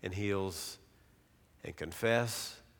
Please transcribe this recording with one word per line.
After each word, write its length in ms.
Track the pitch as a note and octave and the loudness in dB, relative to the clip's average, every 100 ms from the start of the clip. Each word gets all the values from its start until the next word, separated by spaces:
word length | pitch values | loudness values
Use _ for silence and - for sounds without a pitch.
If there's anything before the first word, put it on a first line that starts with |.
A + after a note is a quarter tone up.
and 100 | G2 | -4
heals, 640 | F#2+ G#2 G2 F#2+ F#2 - - - - - - _ - - - | -2 2 2 0 -4 -8 -10 -18 -20 -20 -20 _ -20 -20 -14
and 100 | - | -12
confess 840 | - D#2 D#2+ A2+ A#2 A#2+ - - - - | -6 -6 0 4 6 4 -2 -6 -10 -18